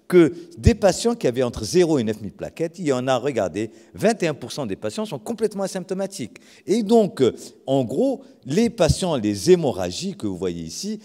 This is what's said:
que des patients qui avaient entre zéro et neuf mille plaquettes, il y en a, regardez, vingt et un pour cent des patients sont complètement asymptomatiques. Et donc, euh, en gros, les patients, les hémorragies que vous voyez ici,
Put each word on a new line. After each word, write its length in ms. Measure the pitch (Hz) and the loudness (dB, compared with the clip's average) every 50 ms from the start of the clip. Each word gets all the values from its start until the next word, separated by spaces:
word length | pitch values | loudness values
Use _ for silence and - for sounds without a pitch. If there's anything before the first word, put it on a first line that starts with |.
| _ _ | _ _
que 260 | - 180 165 143 - - - - - - | 6 6 6 6 4 -2 -12 -18 -18 2
des 180 | 113 233 233 | 4 4 4
patients 400 | 220 208 190 170 - - 233 240 | 6 4 2 2 2 0 -2 -2
qui 100 | 233 - | 0 0
avaient 160 | 139 117 127 | -2 0 2
entre 220 | 127 120 - - 110 | -2 -2 -2 -6 -8
zéro 340 | 98 - 180 180 156 160 139 | 0 2 2 4 4 4 2
et 60 | 113 | 0
neuf 180 | 107 107 - | 0 -2 -4
mille 120 | 107 95 - | -6 -12 -10
plaquettes, 440 | - - 78 - - 160 170 165 180 | -10 -12 -12 -6 -6 -6 -6 -6 -4
il 60 | 185 | -2
y 80 | 143 135 | 0 0
en 140 | 123 123 135 | 0 2 0
a, 100 | 131 123 | 0 0
regardez, 540 | 110 143 139 110 98 90 78 101 110 110 - - - _ _ | 0 -2 -2 0 -2 -2 -2 -4 -6 -6 -8 -16 -20 _ _
vingt 260 | 90 - 208 233 - | -2 0 0 0 2
et 60 | 185 160 | -2 -4
un 60 | 147 | -4
pour 160 | 113 127 113 | -4 -8 -12
cent 140 | - - 139 | -8 -8 -6
des 100 | 107 95 | -6 -6
patients 300 | - - 107 107 - 214 | -6 -6 -8 -6 -6 -8
sont 140 | 214 160 131 | -8 -8 -12
complètement 440 | - - 233 196 226 202 - 196 196 | -10 -10 -8 -4 -4 -4 -4 -4 -6
asymptomatiques. 720 | 185 - 190 175 - 190 185 196 190 196 - 123 196 - - - - - - _ - | -6 -6 -8 -8 -8 -6 -6 -6 -8 -8 -10 -12 -12 -12 -20 -20 -20 -20 -20 _ 0
Et 160 | 185 233 220 | 0 0 2
donc, 380 | 190 233 233 214 165 - - | 4 4 4 4 2 2 2
euh, 120 | 135 107 90 - - - - - _ | 2 2 2 0 -10 -18 -20 -14 _
en 180 | - 135 139 131 | 0 0 0 0
gros, 380 | 107 127 143 240 277 254 - - - - _ _ | 0 -2 0 0 0 0 -4 -8 -18 -20 _ _
les 240 | 131 139 196 233 233 | -2 0 2 2 2
patients, 460 | - - 175 151 - - 190 180 160 | 2 2 2 2 2 2 0 -2 -2
les 360 | 127 104 104 104 104 92 160 | 0 0 0 -2 0 4 4
hémorragies 640 | 185 175 165 131 104 95 92 90 90 - 160 202 185 | 6 6 6 0 -2 -2 -4 -4 -4 -6 -8 -8 -8
que 120 | - - 104 | -6 -6 -6
vous 100 | 95 85 | -4 -2
voyez 260 | 92 92 87 87 82 | -4 -4 -4 -4 -8
ici, 360 | 80 82 - - 202 220 208 | -10 -10 -10 -8 -8 -8 -10